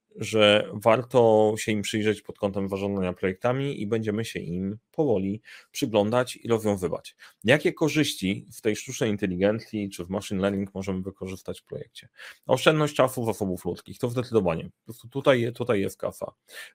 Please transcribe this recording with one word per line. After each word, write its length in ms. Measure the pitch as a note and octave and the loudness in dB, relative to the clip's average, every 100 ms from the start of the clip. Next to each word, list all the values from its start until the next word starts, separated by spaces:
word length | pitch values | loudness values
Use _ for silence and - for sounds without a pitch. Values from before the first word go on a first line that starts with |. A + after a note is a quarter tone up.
| _ - | _ -12
że 520 | G2+ G#2+ G#2 G#2 - | -4 4 6 6 2
warto 800 | A2 A2+ A2+ B2 B2+ A#2 G#2+ G#2+ A2 | 0 4 4 4 4 6 8 6 2
się 140 | - | -2
im 100 | G#2+ | -2
przyjrzeć 400 | G2 A2 G#2+ G2+ | 0 0 0 0
pod 160 | - - | -4 -4
kątem 300 | G2+ G2 G2 | -4 -2 -4
zarządzania 440 | G2 G2+ G2+ F2+ | -2 -2 -2 -2
projektami 680 | F2 F#2+ F#2 A#2+ C3 C#3 - | -2 -4 -2 -2 -2 -4 -4
i 40 | G#2 | -4
będziemy 380 | A2+ A2 G#2 | -2 -2 -4
się 160 | A2+ F#2 | -4 -8
im 380 | - F2+ G2 A2 _ | -6 -4 -4 -6 _
powoli 520 | - D3 G2+ G2 G#2+ - - _ | -2 0 2 0 -4 -10 -20 _
przyglądać 640 | - B2+ G#2 G#2 A#2+ B2+ - | -6 0 2 4 2 0 -6
i 120 | A2 | 0
rozwiązywać. 680 | A2+ G#2+ G2+ F2 - - _ - _ | 0 2 0 -2 -6 -10 _ -20 _
Jakie 280 | G2+ D3+ F3 | 2 4 2
korzyści 720 | D#3+ D#3 C#3+ C#3+ - F#2 G#2 - | 0 0 2 0 0 -4 -4 -8
w 80 | - | -6
tej 160 | A2+ G#2+ | -4 -4
sztucznej 340 | - B2 A#2 | -6 -4 -2
inteligencji 800 | G#2 G2+ F2+ G2+ A2 - G#2+ G2+ | 0 -2 2 2 0 -4 -6 -6
czy 140 | F#2+ | -8
w 60 | F2 | -6
machine 300 | G2 - G2 | -6 -6 -2
learning 340 | G2 G2 G2 | 0 -2 -6
możemy 280 | F#2+ G2 F#2 | -8 -6 -6
wykorzystać 580 | F#2 - F#2+ F#2+ - F#2 | -8 -10 -12 -12 -12 -14
w 40 | |
projekcie? 440 | _ - - - - _ - - - | _ -14 -14 -20 -20 _ -20 -18 -2
Oszczędność 480 | B2+ - D#3 D3 | 2 4 4 0
czasu, 300 | - C3 - | 2 2 2
zasobów 400 | A2+ G2+ G2 F2+ | -4 -2 -4 -4
ludzkich, 340 | F#2 F2 - G2+ | -6 -8 -10 -6
to 100 | B2 | -4
zdecydowanie. 560 | A#2+ B2 A2+ F2+ E2 | -4 2 2 2 -2
Po 200 | D#2+ _ | -6 _
prostu 240 | _ A#2 A#2 | _ -20 -10
tutaj, 440 | C#3 D3 B2+ A#2 | -2 2 2 2
tutaj 260 | A#2 A#2 G#2 | -4 -2 0
jest 180 | G2 - | -2 -4
kasa. 340 | - - - _ _ - - | -8 -8 -12 _ _ -18 -18